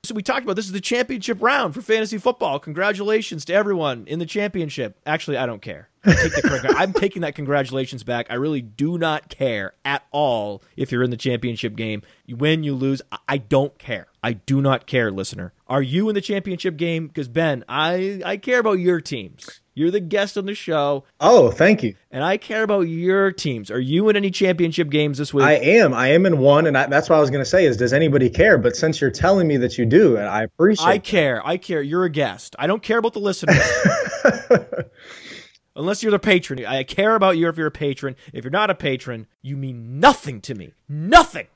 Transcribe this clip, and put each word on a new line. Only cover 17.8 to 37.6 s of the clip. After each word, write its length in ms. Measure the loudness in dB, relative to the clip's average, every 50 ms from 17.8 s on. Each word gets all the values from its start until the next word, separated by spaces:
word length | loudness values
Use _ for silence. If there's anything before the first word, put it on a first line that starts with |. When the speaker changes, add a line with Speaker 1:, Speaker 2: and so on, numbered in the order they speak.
| -2 0 -2 -2 -4 -4 -6 -6 -6
Speaker 1:
I 120 | -6 -6 -6
care 200 | -2 -2 0 2
about 200 | 2 2 0 2
your 200 | 2 0 0 0
teams. 600 | -4 -8 -10 -10 -10 -14 -20 _ -20 -20 -20 _ _ _
You're 180 | _ -2 0 0
the 80 | 0 -2
guest 360 | -4 -2 -2 -2 -2 -2 -4
on 80 | -8 -8
the 100 | -8 -10
show. 500 | -10 -6 -4 -2 0 0 0 -2 -4 _ _ _ _
Speaker 2:
Oh, 300 | 6 6 8 8 6 6
thank 320 | 4 4 4 4 4 2
you. 120 | 0 -6 -6 _ _ _
Speaker 1:
And 120 | -8 -4
I 140 | -2 -2 -2
care 260 | -4 -4 -6 -4 -4 -2
about 160 | 0 0 0
your 500 | 0 -2 -4 -2 -2 0 2 2 2 0
teams. 380 | -2 -4 -6 -6 -6 -6 -8 -6
Are 80 | -6 -4
you 280 | -2 0 2 4 4 4
in 60 | 2
any 140 | 2 0 -2
championship 600 | 0 0 0 0 2 2 0 0 0 -2 -2 0
games 260 | 0 0 0 0 -2
this 160 | -4 -6 -2
week? 120 | 0 2 4
Speaker 2:
I 80 | 4 4
am. 400 | 4 4 4 6 6 6 4 2
I 140 | 2 2 4
am 180 | 4 4 4
in 120 | 4 2 6
one, 280 | 6 6 6 6 4
and 100 | 4 2
I, 100 | 2 2
that's 220 | 4 2 0 4 4
what 80 | 4
I 40 | 4
was 100 | 4 2
gonna 140 | 0 -2 -2
say 180 | 2 4 4 4
is, 120 | 4 4 2
does 140 | 0 2 2
anybody 340 | 2 2 4 4 2 2 2
care? 300 | 4 4 6 6 6 6
But 180 | 4 0 0
since 240 | 0 -2 -2 0 0
you're 100 | -2 -2
telling 340 | 0 0 2 2 4 4 4 2
me 80 | 2 2
that 200 | 0 0 0 -2
you 80 | 0
do, 300 | 4 6 6 6 6 4
and 100 | 2 -2
I 160 | -4 -4 -4
appreciate 440 | -4 -6 _ 2 4 4 4 4 2
Speaker 1:
I 60 | 2 0 0
Speaker 2:
that. 60 | -2
Speaker 1:
care. 420 | 0 0 2 2 2 0 -2 -2
I 100 | -4 -6
care. 240 | -6 -4 -4 -4 -4
You're 240 | -2 -2 -2 0 0
a 60 | 0
guest. 460 | 0 -2 -2 -2 -4 -10 -16 -18 -10 -6
I 80 | -2
don't 160 | -2 -2 -2
care 160 | -2 -2 -2 0
about 140 | 0 -2 -4
the 60 | -4
listeners. 360 | -4 -4 -4 -2 2 2 2 4 2 0 -2 0 0 0 0 0 -4 -6 -8 2 2
Speaker 2:
<laughs> 600 | 2 2 2 2 2 2 2 2 -4 -10 -10 -10 -12 _ _ -20 -20 -20 -20 -20 -20 -20 -20 -20 _ _ _ _ _ _
Speaker 1:
Unless 260 | -6 -4 -4 -4 -2
you're 100 | 0 2
the 60 | 2 2
patron. 460 | 4 2 2 2 2 -2 -8 -8 -6
I 160 | -4 -4 -4
care 320 | -4 -4 0 2 4 4 4
about 240 | 4 4 4 4 4
you 100 | 0 0
if 80 | 0
you're 120 | -2